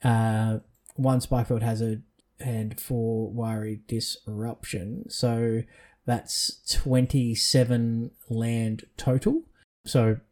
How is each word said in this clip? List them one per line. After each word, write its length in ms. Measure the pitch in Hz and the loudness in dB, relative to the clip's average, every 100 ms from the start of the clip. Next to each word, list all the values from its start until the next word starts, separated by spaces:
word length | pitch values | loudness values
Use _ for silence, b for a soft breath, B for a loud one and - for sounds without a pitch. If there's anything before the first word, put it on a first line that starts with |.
uh, 560 | 127 113 113 110 110 110 - _ - - | 2 4 2 2 0 -2 -6 _ -14 -2
one 240 | 131 131 | 2 2
Spikefield 420 | - 123 113 120 | 2 0 0 0
Hazard, 400 | 117 110 113 110 - _ _ - | 0 0 -2 -4 -10 _ _ -10
and 400 | 131 110 107 104 | -6 -4 -4 -8
four 500 | - 123 113 113 110 | -4 -2 0 -2 -2
Wiry 520 | 120 113 110 107 104 - | -4 -4 -4 -4 -8 -6
Disruption. 1160 | 117 - - - 107 113 117 - - 92 117 - | -4 -4 -8 -8 -6 -6 -8 -8 -8 -6 -8 -10
So 540 | - 120 117 117 113 113 b b b | -2 0 2 0 0 -4 b b b
that's 560 | - 117 - - - - - | -2 -2 -2 -2 -2 -4 -2
twenty-seven 1400 | - 139 127 127 139 120 117 - 131 120 120 117 113 117 - - | 0 4 2 4 2 0 0 2 4 4 2 2 0 -4 -10 -6
land 560 | 113 117 117 113 110 - - | -2 0 0 0 -4 -8 -4
total. 460 | - 131 214 311 - b _ _ - | 0 2 2 0 -4 b _ _ 0
So 300 | 131 113 107 - | 4 4 2 -4